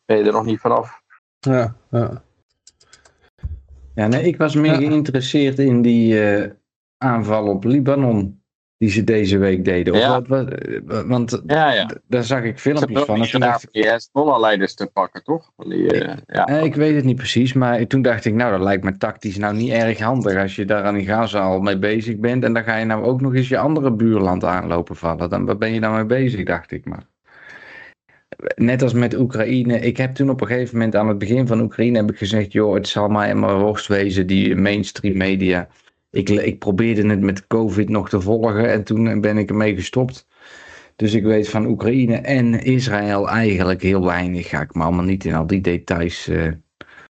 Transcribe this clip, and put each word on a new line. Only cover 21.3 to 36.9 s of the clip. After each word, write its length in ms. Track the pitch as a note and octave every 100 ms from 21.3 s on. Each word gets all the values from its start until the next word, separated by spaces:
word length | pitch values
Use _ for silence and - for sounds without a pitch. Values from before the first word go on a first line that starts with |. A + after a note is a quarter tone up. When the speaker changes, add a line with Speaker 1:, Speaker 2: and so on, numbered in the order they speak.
| G2+
Speaker 3:
al 200 | F#2+ F#2+
mee 180 | G2+ F#2+
bezig 380 | G#2 A2 A2 G#2+
bent... 280 | A#2 B2+
en 80 | A#2
dan 100 | A#2
ga 120 | A2+ A2
je 80 |
nou 200 | A2 A2
ook 160 | A#2+ B2+
nog 140 | C3+
eens 140 | B2+ B2+
je 100 | C3
andere 340 | C#3 D#3 C3+
buurland 520 | A2 A2+ G#2+ F#2+ F2+
aanlopen 520 | F2+ F2+ E2+ E2+ E2+ E2
vallen. 340 | E2+ D#2+ E2+
Dan, 140 | F#2+ F#2+
waar 120 | G2+
ben 140 | A2
je 80 | A2+
nou 140 | A2
mee 100 | A2 G#2+
bezig, 380 | B2+ C3 G#2
dacht 260 | F#2 E2+ -
ik 140 | F2+
maar. 220 | - - - _ _ - - - - - - _ _ _ _ - - -
Net 260 | A#2 B2+
als 100 | C3
met 220 | A#2+ A#2 -
Oekraïne. 600 | B2+ A2 A2 B2+ A#2+ A#2
Ik 160 | A#2+ A#2+
heb 180 | C3
toen 160 | C3 C#3
op 100 | C3
een 60 | G#2
gegeven 300 | B2 B2 A#2
moment 200 | A2+ G#2
aan 120 | G#2+
het 100 | G2+
begin 280 | G2+ B2 A#2+
van 140 | A2+
Oekraïne... 380 | A2+ - A#2 A#2
heb 120 | G#2+
ik 80 | G#2
gezegd, 340 | G2 G#2+ G2+
joh, 220 | G2+ G#2+
het 140 | G2 G2
zal 200 | - G#2
mij 260 | G#2 G#2
maar 240 | G#2 G#2 G2
worst 280 | G#2 G2+ -
wezen... 400 | G2+ G2+ F#2+ F#2
die 300 | G2 G2+ F#2
mainstream 600 | G2 G#2 G2 - G2+ F#2+
media. 520 | F#2+ F#2+ F#2 F2+ E2+ _ _ _ _
Ik, 180 | - G2
ik 300 | G2+ - -
probeerde 500 | - F#2+ A2+